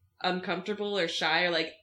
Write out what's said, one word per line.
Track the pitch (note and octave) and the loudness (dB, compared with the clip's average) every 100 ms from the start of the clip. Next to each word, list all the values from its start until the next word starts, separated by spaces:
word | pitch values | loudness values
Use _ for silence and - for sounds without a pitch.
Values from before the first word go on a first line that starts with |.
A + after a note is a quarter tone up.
| _ - | _ -4
uncomfortable | F#3 F#3 F#3 F3+ F#3 G3+ G#3 G3+ | -2 0 -2 -4 -4 -4 -2 0
or | E3 | 0
shy | - E3 D#3+ | 0 2 4
or, | F3+ | 4
like, | E3 E3 - | 2 -2 -6